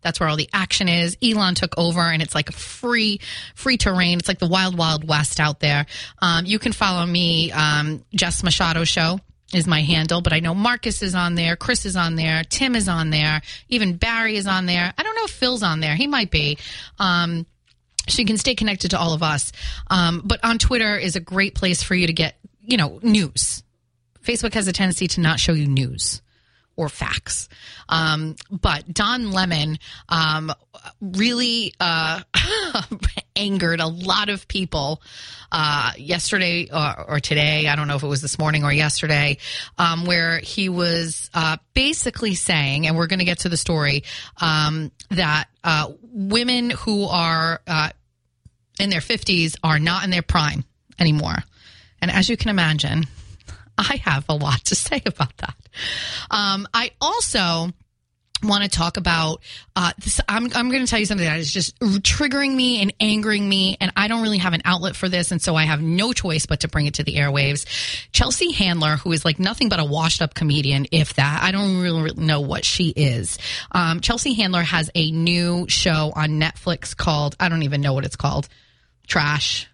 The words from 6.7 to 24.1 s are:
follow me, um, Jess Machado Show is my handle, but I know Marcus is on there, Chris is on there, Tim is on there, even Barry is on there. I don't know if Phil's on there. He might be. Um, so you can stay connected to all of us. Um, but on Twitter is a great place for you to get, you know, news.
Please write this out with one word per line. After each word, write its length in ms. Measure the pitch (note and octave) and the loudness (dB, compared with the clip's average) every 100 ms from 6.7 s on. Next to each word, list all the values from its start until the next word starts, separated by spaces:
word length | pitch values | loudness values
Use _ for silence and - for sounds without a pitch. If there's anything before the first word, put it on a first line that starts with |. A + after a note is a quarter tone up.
follow 340 | G#3 G3+ F3+ F3 | 0 0 2 0
me, 440 | F3 E3+ E3 E3 | 2 2 2 0
um, 520 | - D3+ D3 D3+ D3+ - | 2 2 2 0 -4 -6
Jess 280 | G#3 F3 - | -2 0 0
Machado 420 | F3+ D#3 F3 E3 | 0 2 2 0
Show 340 | E3 - E3 F#3 - _ _ | 0 2 0 -2 -8 _ _
is 120 | F#3 E3 | 0 2
my 140 | D#3 | 2
handle, 400 | D3+ E3 D#3+ E3+ | 2 2 2 0
but 140 | F3 | 0
I 60 | D#3+ | -2
know 140 | E3 | 0
Marcus 480 | F3+ A3 A#3+ A#3 G3 | 0 0 0 -2 -4
is 120 | F#3+ | -2
on 200 | F3+ F3 | 0 0
there, 220 | E3+ E3 E3+ | 0 0 -2
Chris 300 | - A#3+ G3+ | -2 -2 0
is 100 | F#3 | 0
on 200 | E3 E3 | 0 0
there, 280 | D#3+ D#3+ | 0 0
Tim 320 | E3 - C4+ A#3+ | -2 -2 0 0
is 100 | F#3+ | 0
on 220 | E3+ D#3+ | 0 2
there, 320 | D#3 D3+ D3+ - - - | 2 2 0 -4 -18 -4
even 260 | B3 G#3 E3+ | 0 0 0
Barry 400 | A3+ A3+ A3+ G#3+ | 0 0 0 -2
is 100 | G3 | 0
on 200 | F#3 F3+ | 0 2
there. 260 | F3 F3 - | 0 0 -2
I 40 | |
don't 140 | F#4+ A4+ | -4 -2
know 80 | |
if 60 | A4 | -4
Phil's 320 | - B3+ B3 | -2 -2 0
on 180 | G3+ D#3 | 0 0
there. 160 | D#3+ D3+ | 0 0
He 100 | C#4+ | 2
might 240 | C#4+ G#3 | 0 0
be. 280 | D#3 D3 D3 - - - - | 0 0 -4 -8 -16 -18 -4
Um, 480 | G3 F3 E3+ E3 E3 _ _ _ _ - - | 0 2 0 -2 -6 _ _ _ _ -8 -2
so 100 | - | 0
you 60 | A3 | 2
can 100 | A3 | 2
stay 180 | - | 0
connected 360 | B3 G#3+ F#3+ F3 | 0 0 0 -2
to 80 | F#3+ | 0
all 160 | E3+ | 0
of 80 | D#3 | 0
us. 300 | D#3+ D3 - - - - - | 0 0 -4 -8 -10 -8 0
Um, 320 | F#3 E3+ E3+ | 2 2 0
but 220 | G3 A3+ | -2 0
on 140 | A3+ A3+ | 0 2
Twitter 400 | - B3 A3 G#3 | 2 2 2 0
is 180 | F#3 F3+ | -2 -4
a 40 | |
great 340 | E3 F#3 G3 | -4 0 0
place 280 | - F#3+ F3 | 0 0 0
for 120 | - | 0
you 140 | F3+ E3+ | 2 2
to 40 | |
get, 240 | E3 D#3+ - - _ | 2 0 -2 -20 _
you 160 | G#3 B3 | -2 0
know, 240 | D3 - | 0 0
news. 600 | A3+ G#3 E3 - - - - _ _ _ _ | 4 4 4 0 -2 -4 -12 _ _ _ _